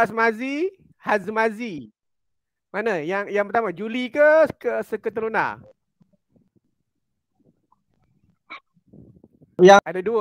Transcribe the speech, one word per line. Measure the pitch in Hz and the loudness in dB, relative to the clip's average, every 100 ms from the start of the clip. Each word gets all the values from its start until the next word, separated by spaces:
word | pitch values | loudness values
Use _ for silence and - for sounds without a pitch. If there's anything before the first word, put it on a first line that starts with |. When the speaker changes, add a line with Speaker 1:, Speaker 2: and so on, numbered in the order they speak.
Speaker 1:
Asmazi, | 233 226 226 220 262 285 381 - _ _ | 0 0 -2 -2 -6 -6 -6 -8 _ _
Hazmazi. | - 214 185 220 226 208 240 156 110 _ _ _ _ _ _ _ _ | -4 -4 -4 -2 -4 -4 -12 -12 -16 _ _ _ _ _ _ _ _
Mana? | 190 226 180 | -6 -4 -4
Yang, | 151 196 202 | -4 -6 -4
yang | 202 202 | -4 -2
pertama, | 226 220 | -2 -4
Juli | 170 214 240 247 | -6 -8 -6 -6
ke, | 294 302 311 302 - | 2 4 6 4 0
ke | 247 220 | -6 -6
Seketeluna? | 208 214 220 214 220 208 135 104 - _ _ _ _ _ _ _ _ _ _ _ _ _ _ _ _ _ _ _ _ _ _ _ _ _ _ _ - - _ _ _ - - - _ _ _ - | -6 -8 -8 -6 -4 -2 -4 -6 -18 _ _ _ _ _ _ _ _ _ _ _ _ _ _ _ _ _ _ _ _ _ _ _ _ _ _ _ -20 -20 _ _ _ -20 -20 -20 _ _ _ 4
Speaker 2:
Yang, | 180 196 | 8 8
Speaker 1:
Ada | - 185 | 6 -8
dua, | 185 226 | -6 -2